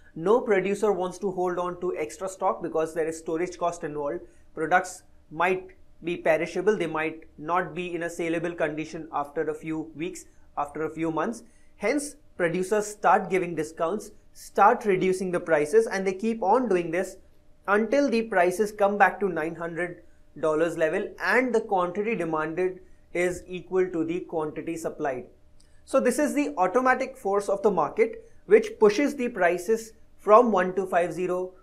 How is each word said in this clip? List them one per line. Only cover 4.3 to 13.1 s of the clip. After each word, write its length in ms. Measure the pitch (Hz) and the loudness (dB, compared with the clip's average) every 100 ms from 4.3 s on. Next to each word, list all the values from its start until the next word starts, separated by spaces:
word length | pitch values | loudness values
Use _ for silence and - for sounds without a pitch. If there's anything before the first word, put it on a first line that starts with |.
| - - | -20 -16
Products 480 | - 156 180 185 - _ - - | -6 2 2 2 -12 _ -20 -12
might 380 | 151 175 185 - - - - | 0 0 0 -4 -20 -20 -10
be 140 | 160 175 | -8 -2
perishable, 580 | 170 156 170 180 180 | 2 2 0 -2 0
they 120 | 208 165 | 0 0
might 380 | 156 160 160 - - | -2 -4 -6 -18 -12
not 380 | 151 175 170 | -2 -2 -2
be 200 | 156 180 | -6 -6
in 100 | 170 | -6
a 60 | 165 | -6
saleable 440 | 170 170 165 175 | -4 -4 -2 -4
condition 520 | 170 160 151 156 170 156 | -4 -4 -4 -8 -10 -8
after 380 | 143 143 160 151 | -6 -6 -4 -4
a 40 | |
few 380 | 156 160 156 - | -6 -6 -8 -8
weeks, 300 | 139 175 180 - - - - | -8 -10 -10 -18 -20 -14 -8
after 280 | 143 151 | -6 -6
a 60 | 156 | -6
few 220 | 156 165 | -4 -4
months. 300 | 156 180 233 - - - - | -2 -4 -6 -14 -20 -20 -6
Hence, 400 | 202 294 285 - - - | -2 -2 -4 -14 -16 -4
producers 480 | 170 175 185 214 208 | -2 0 0 0 -2
start 420 | - 180 | 0 4